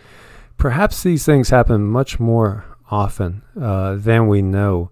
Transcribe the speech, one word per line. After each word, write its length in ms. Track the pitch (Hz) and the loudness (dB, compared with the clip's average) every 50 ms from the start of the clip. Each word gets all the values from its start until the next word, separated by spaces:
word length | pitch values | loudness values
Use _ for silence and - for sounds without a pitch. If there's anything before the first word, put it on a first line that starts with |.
| _ - - - - - - - - - _ - | _ -20 -20 -20 -20 -20 -20 -20 -20 -14 _ -4
Perhaps 440 | - 135 120 160 208 214 - - - | -2 0 0 0 0 -2 -2 -2 -2
these 220 | 185 170 147 - | 0 0 0 2
things 240 | - 147 139 123 - | 2 2 4 4 4
happen 380 | - - 117 - 120 104 104 | 4 4 4 4 2 0 0
much 340 | 101 110 127 135 - - - | 0 0 -2 -2 -2 -4 -4
more 460 | 117 117 117 117 113 104 98 107 - - - - _ - | -2 0 2 2 0 0 -2 -4 -10 -16 -20 -20 _ -6
often, 540 | 107 104 101 101 - - 101 85 90 104 - _ - 214 | -4 -2 -2 -2 -4 -4 -6 -6 -8 -10 -14 _ -12 -8
uh, 360 | 143 110 98 95 95 95 95 | -6 -4 -4 -2 -2 -4 -4
than 320 | 101 101 113 113 113 113 107 | -4 0 2 2 4 4 4
we 140 | 104 101 98 | 2 2 2
know. 480 | 95 95 98 101 101 95 87 85 90 | 0 0 0 0 0 0 -2 -4 -6